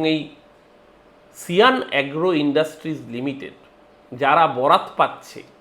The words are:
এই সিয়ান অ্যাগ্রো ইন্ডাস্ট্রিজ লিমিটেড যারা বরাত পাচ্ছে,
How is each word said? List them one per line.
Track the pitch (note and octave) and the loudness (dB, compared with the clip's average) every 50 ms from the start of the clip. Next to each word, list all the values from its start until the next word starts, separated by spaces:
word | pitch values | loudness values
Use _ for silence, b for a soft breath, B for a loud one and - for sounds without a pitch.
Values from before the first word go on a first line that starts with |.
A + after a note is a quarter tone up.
| D#3+ D#3+ | 0 0
এই | D#3+ D#3 C#3 - - - _ _ _ _ _ _ _ _ _ _ _ _ _ _ _ _ _ _ _ - | -2 -2 -4 -8 -16 -20 _ _ _ _ _ _ _ _ _ _ _ _ _ _ _ _ _ _ _ -16
সিয়ান | - - F3 F#3 A3+ B3+ C4 B3+ - - | -10 -2 2 4 4 4 4 2 -2 -4
অ্যাগ্রো | - C#3 C3+ C#3 C#3 D#3 E3+ F#3 F3 | -2 -2 -2 -2 -4 -2 -2 0 0
ইন্ডাস্ট্রিজ | D3+ D3 D3 C#3 D3+ D#3 D#3 - - - D#3+ D#3 C3 B2 A2+ | 0 0 0 2 0 0 -2 -4 -12 -10 -10 -10 -10 -10 -12
লিমিটেড | A#2 A#2+ B2+ C#3+ C#3 C3+ C3+ C3 - - - - _ _ _ _ _ _ _ - | -10 -8 -6 -6 -8 -8 -12 -16 -18 -20 -20 -20 _ _ _ _ _ _ _ -16
যারা | B2+ B2 C#3 C3+ D3 E3+ E3 D#3 | -8 -2 2 4 4 6 4 4
বরাত | C3 B2 B2+ D3 E3+ F#3+ - - - | 2 2 2 4 4 2 0 -2 -2
পাচ্ছে, | - D3+ C3 - - - - - - - - _ _ | 0 -2 -2 -2 -8 -20 -20 -20 -20 -20 -20 _ _